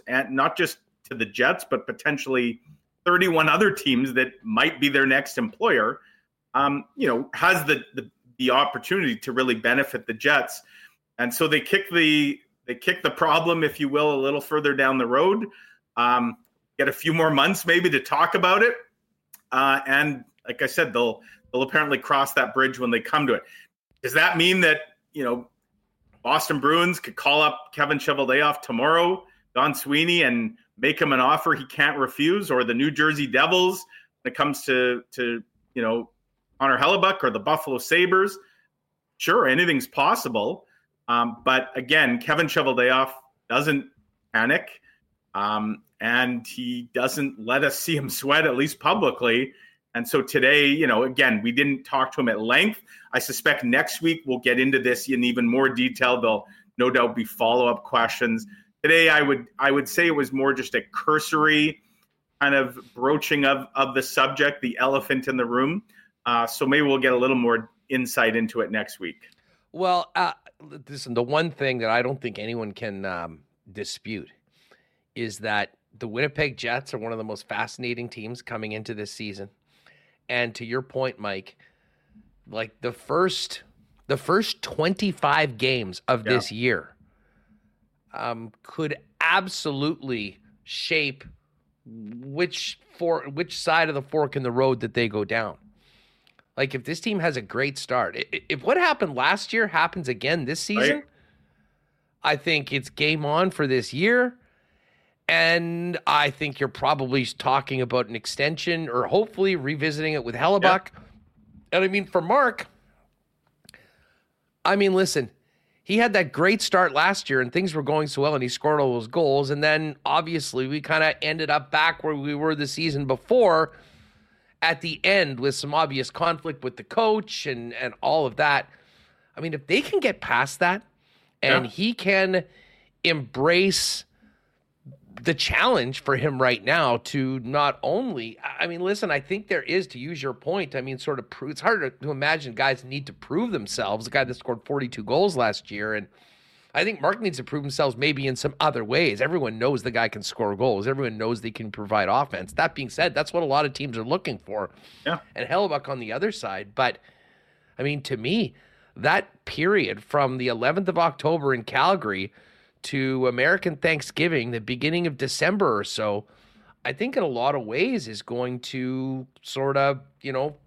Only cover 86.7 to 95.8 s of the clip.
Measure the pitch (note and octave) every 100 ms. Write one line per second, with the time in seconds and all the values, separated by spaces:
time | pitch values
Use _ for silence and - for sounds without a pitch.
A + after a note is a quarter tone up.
86.7 | G#2 - _ _ _ _ _ _ _ _
87.7 | _ _ _ _ - A#2 A2+ A2+ - -
88.7 | - D3+ D3 _ - D#3+ F#3 F#3+ - D#3+
89.7 | C#3 D3 D#3 C3+ A#2 G2+ - _ _ -
90.7 | - - D#3+ C#3+ C3 - - _ _ _
91.7 | _ A2+ A2+ G#2+ A#2+ C3 C#3+ F3+ - -
92.7 | - _ - E3+ D#3+ C#3+ C#3 F3 - E3+
93.7 | D#3+ D#3+ C#3+ C3+ D#3 C#3+ C#3+ B2+ A#2+ C3
94.7 | B2 A2+ A#2+ A#2 G#2 G2 A2+ G#2 D2+ _
95.7 | _